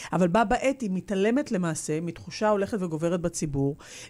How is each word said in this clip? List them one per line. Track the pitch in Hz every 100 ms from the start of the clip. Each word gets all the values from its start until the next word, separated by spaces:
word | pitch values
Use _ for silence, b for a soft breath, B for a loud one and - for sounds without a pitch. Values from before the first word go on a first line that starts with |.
| B
אבל | 165 180
בה | 214
בעת | 220 247 262 269
היא | 208
מתעלמת | 185 - 190 208 254 294
למעשה | 202 170 156 - 156
מתחושה | 170 165 - - 214
הולכת | 208 196 220
וגוברת | 180 156 170 180
בציבור, | 170 - 156 139 139 147 B B B